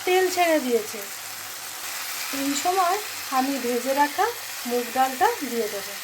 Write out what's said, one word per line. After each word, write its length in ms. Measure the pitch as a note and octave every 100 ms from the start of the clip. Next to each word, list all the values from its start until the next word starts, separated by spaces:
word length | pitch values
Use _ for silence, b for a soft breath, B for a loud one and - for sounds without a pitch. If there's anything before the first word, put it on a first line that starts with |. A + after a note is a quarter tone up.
তেল 200 | - F#4 F#4 F4
ছেড়ে 220 | F4 D#4
দিয়েছে। 400 | B3+ A#3 G#3 A3 G3 - - - - - - - - - - - - C#4
এই 100 | C#4 C#4
সময় 340 | F4+ F#4+ F4 G4 - - - C4
আমি 160 | C4 C#4 A#3+
ভেজে 280 | A#3+ B3 C4+
রাখা 240 | D4 D4 G#4 A#4+ - - B3
মুগ 160 | A#3+ A#3 C4
ডালটা 320 | C4 C4 G4+ A#4+ C4+
দিয়ে 180 | A#3 G#3
দেবো 200 | G3+ - G3+